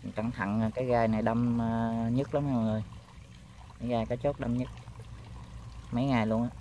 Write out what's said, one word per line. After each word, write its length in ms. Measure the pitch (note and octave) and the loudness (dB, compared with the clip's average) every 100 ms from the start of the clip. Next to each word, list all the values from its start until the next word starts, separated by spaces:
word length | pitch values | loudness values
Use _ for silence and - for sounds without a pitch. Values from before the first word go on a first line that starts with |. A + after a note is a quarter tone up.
nè. 80 | G2+ G2+ | -8 -4
Cẩn 160 | A2 | -4
thận, 400 | B2 G2 G#2+ A2 A2 | 0 0 2 2 0
cái 100 | B2+ | 2
gai 220 | A#2+ A2+ | 4 4
này 140 | A2 | 4
đâm, 400 | A2 A#2 A#2+ A#2 | 2 4 4 4
à, 300 | A2+ A2+ A2+ A2+ A2+ | 2 2 2 0 2
nhức 220 | B2 C#3 | 2 2
lắm 140 | D3 C#3+ | 2 2
nha 60 | |
mọi 100 | B2+ | 2
người. 200 | A2 A2 G#2+ - - - - - - - - - | 2 0 -2 -10 -16 -20 -18 -18 -18 -18 -18 -8
Cái 100 | A#2+ | -2
gai 160 | A#2 A2 | 0 0
cá 100 | A#2+ | 0
chốt 240 | C#3+ C#3+ | 0 0
đâm 180 | A#2+ A#2+ | 0 0
nhức 120 | B2+ - - - - - - - - - - - - | -2 -8 -14 -14 -14 -14 -14 -14 -14 -14 -14 -14 -4
mấy 140 | A#2+ C#3 | 0 2
ngày 220 | B2 A2 | 4 4
luôn 160 | A2 | 2
á. 60 | A#2+ - | 0 -4